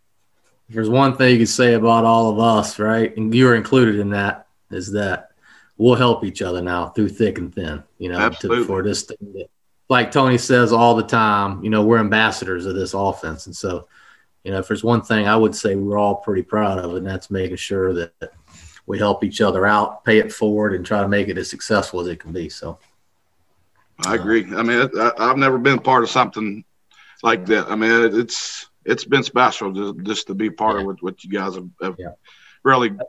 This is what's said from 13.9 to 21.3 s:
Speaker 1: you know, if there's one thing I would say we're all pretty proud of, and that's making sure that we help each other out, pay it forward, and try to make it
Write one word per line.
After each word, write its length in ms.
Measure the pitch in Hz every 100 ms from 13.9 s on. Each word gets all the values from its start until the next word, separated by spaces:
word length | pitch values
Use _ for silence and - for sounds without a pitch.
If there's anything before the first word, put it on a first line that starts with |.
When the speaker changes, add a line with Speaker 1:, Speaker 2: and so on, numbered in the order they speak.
| _ _ _ _ _
Speaker 1:
you 80 | -
know, 80 | 95
if 80 | 92
there's 160 | 104
one 180 | 113 117
thing 240 | - 110 101
I 80 | 110
would 180 | 110 101
say 200 | 110 98
we're 220 | 101 104
all 180 | 101 98
pretty 260 | - 95
proud 380 | 87 107 104 95
of, 160 | 87 92
and 100 | 95
that's 260 | 92 -
making 260 | 98 92 90
sure 360 | - 98 95
that 400 | 87 85 - - _ _ - - - -
we 120 | 101
help 260 | 104 98
each 160 | 101 -
other 240 | 104 95 101
out, 380 | 104 107 -
pay 140 | - 110
it 120 | 107
forward, 420 | - 107 104 104
and 120 | 92 87
try 160 | 104
to 60 | 98
make 200 | 101
it 80 | 98